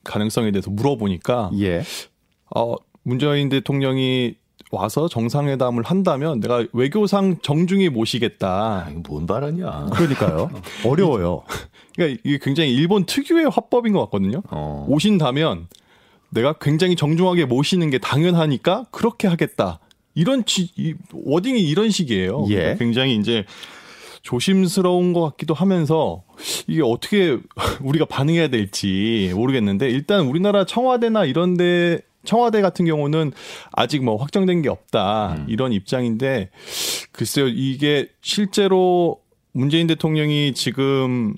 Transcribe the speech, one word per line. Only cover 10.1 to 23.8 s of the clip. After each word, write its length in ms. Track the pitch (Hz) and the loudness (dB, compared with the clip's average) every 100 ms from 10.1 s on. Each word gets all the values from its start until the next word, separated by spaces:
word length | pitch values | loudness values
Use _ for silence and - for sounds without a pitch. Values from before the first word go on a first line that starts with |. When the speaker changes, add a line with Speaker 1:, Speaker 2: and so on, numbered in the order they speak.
| 135 101 80 123 123 90 | 2 0 0 -2 -6 -14
Speaker 1:
<laughs> 140 | - | -4
Speaker 2:
어려워요. 580 | 117 147 190 120 85 90 - - - - - | 0 2 2 2 0 -2 -6 -12 -14 -20 -12
Speaker 1:
그러니까 260 | - 170 127 | -2 -2 -2
이게 140 | - 143 | -2 -2
굉장히 320 | - 139 156 | 0 0 2
일본 300 | 123 165 208 | 2 4 2
특유의 440 | 170 - 285 330 311 | 0 -2 2 2 4
화법인 440 | 220 - 254 233 | 0 0 0 2
것 80 | 196 107 | 0 0
같거든요. 360 | 101 95 127 202 | 0 0 -2 -6
Speaker 3:
어. 340 | 78 76 73 71 | -8 -6 -6 -2
Speaker 1:
오신다면 800 | 147 196 202 151 131 156 92 85 - _ _ _ _ _ | 2 4 4 2 0 -2 -2 -8 -20 _ _ _ _ _
내가 240 | - 127 156 | 0 0 0
굉장히 360 | - 151 180 175 | 0 2 2 2
정중하게 480 | 147 160 185 180 | 0 2 2 2
모시는 460 | 143 123 147 190 160 | 2 2 2 2 2
게 80 | 127 | 0
당연하니까 880 | - 135 170 175 156 135 - 196 247 | 0 2 2 4 2 0 0 0 -2
그렇게 380 | - 226 - 208 | -2 -2 0 0
하겠다. 500 | 170 151 - 101 82 _ _ _ - | 2 0 0 -2 -4 _ _ _ -2
이런 280 | 180 269 | 0 0
치-, 260 | 214 - 175 - | 0 -2 -4 -4
이 180 | 147 156 - | -6 -6 -12
워딩이 480 | - - 151 208 254 | -10 -2 0 2 2
이런 280 | 165 156 220 | 2 2 2
식이에요. 560 | 196 156 101 92 104 104 | 0 0 0 0 0 0
Speaker 2:
예. 60 | 101 | 2
Speaker 1:
그러니까 220 | 82 107 | 0 0
굉장히 360 | 120 117 135 | 0 0 0
이제 300 | 113 104 117 101 - - - | 0 0 0 -2 -10 -20 -20